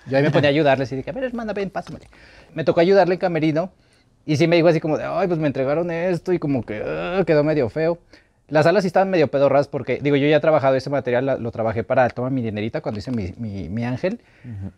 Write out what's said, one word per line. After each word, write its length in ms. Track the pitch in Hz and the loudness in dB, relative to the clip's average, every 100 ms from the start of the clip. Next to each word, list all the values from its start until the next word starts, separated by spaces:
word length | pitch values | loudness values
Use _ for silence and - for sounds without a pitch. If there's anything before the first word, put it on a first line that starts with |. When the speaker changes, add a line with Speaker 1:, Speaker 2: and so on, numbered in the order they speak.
| - | -4
Speaker 1:
Yo 120 | 131 | 0
ahí 60 | |
me 60 | 151 | 2
ponía 200 | 160 143 | 2 2
a 20 | |
ayudarles 400 | 143 143 131 127 | 4 4 2 0
y 40 | 131 | -6
dije, 120 | 131 | -8
"A 40 | |
ver, 100 | 208 | -8
hermana, 300 | 262 233 220 | -8 -6 -8
ven, 180 | 202 196 | -6 -6
pásamele". 360 | - 180 160 - _ - - - | -8 -12 -14 -20 _ -20 -20 -14
Me 100 | 156 | -6
tocó 160 | 160 170 | 0 4
ayudarle 340 | 170 196 175 180 | 6 6 4 2
en 40 | |
camerino 520 | 190 160 160 151 185 _ _ _ _ _ - | 0 0 0 0 -4 _ _ _ _ _ -4
y 100 | 147 | 2
sí 100 | 165 | 4
me 80 | 170 | 4
dijo 120 | 165 | 4
así 120 | 160 | 4
como 200 | 156 147 | 0 -4
de, 60 | 135 | -4
"Ay, 220 | 156 190 | -2 -2
pues 120 | 165 | 0
me 80 | 156 | -2
entregaron 420 | 127 131 151 175 | -2 -2 -2 -2
esto", 420 | 165 180 170 - | -4 -2 -4 -2
y 60 | 180 | -2
como 260 | 151 135 | 0 -2
que, 200 | 110 107 139 | -4 -8 -8
"Ah, 380 | 156 175 190 165 | -6 -4 -2 2
quedó 180 | 151 | 2
medio 240 | 147 151 113 | 2 0 -2
feo". 280 | 151 160 170 _ - _ _ - | -2 -4 -4 _ -20 _ _ -2
Las 180 | 151 160 | 2 4
alas 160 | 196 | 4
sí 40 | 185 | 2
estaban 220 | 185 190 | 2 2
medio 200 | 185 139 | 2 2
pedorras 380 | 139 139 135 143 | 4 4 4 0
porque, 300 | 139 113 123 | -2 -4 -2
digo, 140 | 143 143 | 0 2
yo 100 | 147 | 4
ya 100 | 151 | 2
he 40 | |
trabajado 340 | 160 151 135 135 | 4 2 4 0
ese 140 | 143 | 0
material, 340 | 139 127 120 135 | -4 -2 -2 0
la, 120 | 127 | -2
lo 120 | 117 | -4
trabajé 320 | 117 110 110 | -4 -4 -2
para 240 | - 127 120 | -2 2 2
Toma 200 | - 127 | 0 -4
Mi 120 | 135 | -4
Dinerita 380 | 113 104 110 151 | -4 -4 -6 -6
cuando 180 | 151 107 | -8 -8
hice 100 | - | -6
mi, 240 | 120 90 98 | -6 -6 -8
mi, 300 | 113 98 82 | -10 -8 -8
mi 140 | 110 120 | -6 -6
ángel. 360 | 127 185 233 _ _ | -4 -4 -6 _ _
Speaker 2:
Ujú. 280 | 123 104 95 | -16 -14 -14